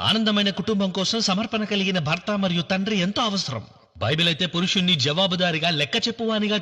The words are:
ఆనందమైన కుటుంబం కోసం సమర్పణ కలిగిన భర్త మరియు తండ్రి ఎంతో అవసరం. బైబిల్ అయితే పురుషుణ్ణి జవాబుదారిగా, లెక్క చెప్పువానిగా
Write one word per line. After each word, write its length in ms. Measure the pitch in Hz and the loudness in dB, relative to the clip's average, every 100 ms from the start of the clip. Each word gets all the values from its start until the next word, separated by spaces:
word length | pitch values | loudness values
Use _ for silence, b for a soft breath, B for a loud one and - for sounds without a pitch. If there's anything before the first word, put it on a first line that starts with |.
ఆనందమైన 500 | 95 208 220 208 202 | 0 2 2 2 0
కుటుంబం 400 | 196 196 208 196 | 0 -2 0 0
కోసం 300 | 185 180 226 | 0 -2 0
సమర్పణ 440 | 208 185 226 220 | 0 0 -2 -4
కలిగిన 340 | 208 202 190 185 | -2 0 0 0
భర్త 320 | 147 175 - | 0 -2 -2
మరియు 320 | 208 196 170 | -2 0 0
తండ్రి 340 | 165 190 196 214 | 0 -2 0 0
ఎంతో 260 | 180 202 | 0 0
అవసరం. 420 | 233 196 - 117 - - _ - | -2 -2 -4 -6 -10 -18 _ -4
బైబిల్ 300 | 104 156 170 | -2 2 0
అయితే 180 | 160 180 | 0 -2
పురుషుణ్ణి 480 | 170 180 202 180 | -2 0 2 2
జవాబుదారిగా, 760 | 175 135 156 196 180 180 160 160 | 2 2 2 0 2 0 2 0
లెక్క 260 | 160 147 233 | 0 0 0
చెప్పువానిగా 640 | 233 226 226 214 208 208 | -2 -2 -2 0 0 0